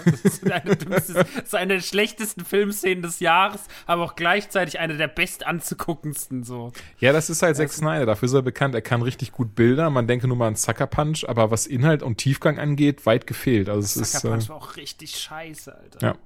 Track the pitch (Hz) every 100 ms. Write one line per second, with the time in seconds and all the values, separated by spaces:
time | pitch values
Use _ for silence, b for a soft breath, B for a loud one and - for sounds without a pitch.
0 | 175 - 202 - 185 180 202 190 156 185
1 | - 175 170 B - 190 185 190 - 196
2 | 226 - 214 - 175 196 202 208 190 185
3 | 170 - 170 175 196 202 - B - 175
4 | 170 - 170 202 - 190 175 165 165 151
5 | 151 - 180 - - 170 - - - 160
6 | 156 139 - 127 120 123 120 B B -
7 | 123 156 - 160 175 147 147 - 156 156
8 | 113 104 123 135 127 - 139 117 - 120
9 | 120 - 123 - 113 - 117 135 160 131
10 | 117 123 127 123 113 104 - - 139 -
11 | 151 156 - 113 110 113 - 127 156 151
12 | 123 107 135 135 160 147 147 143 147 139
13 | 110 113 - - 139 110 98 104 101 -
14 | 113 - 117 113 110 151 - 170 143 -
15 | 156 - - 156 165 156 - - - -
16 | 113 -